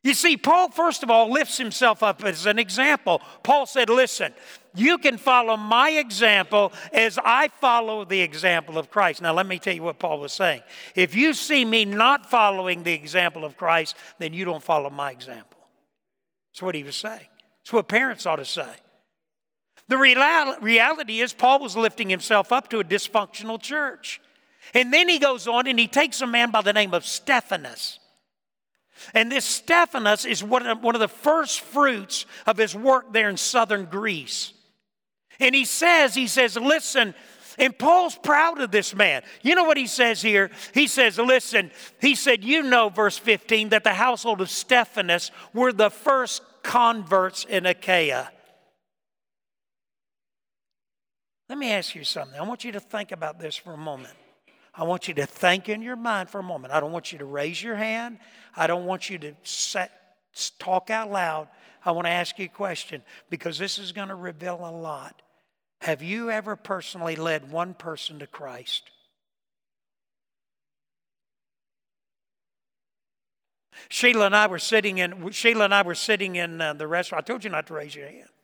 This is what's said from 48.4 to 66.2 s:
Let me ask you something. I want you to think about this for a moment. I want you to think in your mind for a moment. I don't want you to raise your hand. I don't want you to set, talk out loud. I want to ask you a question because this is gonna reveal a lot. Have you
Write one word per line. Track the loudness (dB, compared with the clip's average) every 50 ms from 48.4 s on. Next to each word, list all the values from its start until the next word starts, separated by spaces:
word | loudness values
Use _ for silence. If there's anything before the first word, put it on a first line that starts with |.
| _ _ _ _ _ _ _ _ _ _ _ _ _ _ _ _ _ _ _ _ _ _ _ _ _ _ _ _ _ _ _ _ _ _ _ _ _ _ _ _ _ _ _ _ _ _ _ _ _ _ _ _ _ _ _ _ _ _ _ _ _ _
Let | -10 -8
me | -4 -4
ask | -4 -4 -4 -8 -12
you | -8 -8
something. | -8 -6 -6 -10 -12 -12 -12
I | -10
want | -10 -10 -10 -12
you | -12
to | -12 -12
think | -12 _ -10 -10 -10 -10
about | -10 -10 -10 -10 -10 -12
this | -12 -12 -12
for | -12 _ -16
a | -16 -12
moment. | -12 -12 -12 -12 -16 -20 -20 _ _ _ _ _ _ _ _ _ _ _
I | _ -8 -4
want | -4 -4 -4 -6 -6
you | -4
to | -6 -6
think | -6 -6 0 2 2 2 0 -2 -8
in | -8 -8
your | -8 -12 -12
mind | -8 -4 -4 -4 -4 -6 -8
for | -12 -12
a | -10
moment. | -10 -12 -12 -10 -2
I | -2 -2
don't | -2 -2
want | -8 -10 -12 -12
you | -14 -14
to | -14
raise | -10 -8 -6 -6 -6 -8 -10
your | -10 -8 -8
hand. | -6 -6 -6 -6 -8 -8 -12 -16 -20 _ _ _ -20 -20 _ _
I | -4 -2 -2
don't | -2 -4 -4
want | -8 -8 -8 -8 -12
you | -12 -12
to | -14 -16 -18 _
set, | _ -12 -8 -6 -6 -6 -4 -6 -6 -6 _ _ _ _ _ _ _ _ _ -10 -10 -10 _ _
talk | -6 -2 -2 -2 -2 -4
out | -6 -6 -6 -4
loud. | -4 -4 -2 -2 -4 -6 -10 _ _ _ _ _ _ _ -6
I | -4
want | -4 -2 -2
to | -2
ask | -2 -2 -4 -6 -8 -12
you | -12
a | -14
question | _ -8 -8 -8 -8 -10 -12 -14 -16 -18 _ _ -20 -20 _ _
because | -12 -10 -8 -10 -8 -8
this | -8 -8 -8 -8
is | -10 -12
gonna | -12 -12 -12 -12 -12
reveal | -12 -14 -14 -14 -10 -10 -10 -10 -10 -12
a | -14
lot. | -12 -12 -10 -10 -10 -12 -14 -18 _ _ _ _ _ _ _ _ _ _ _ _ _ _
Have | -6 -6 -4 -4
you | -6 -8 -8 -6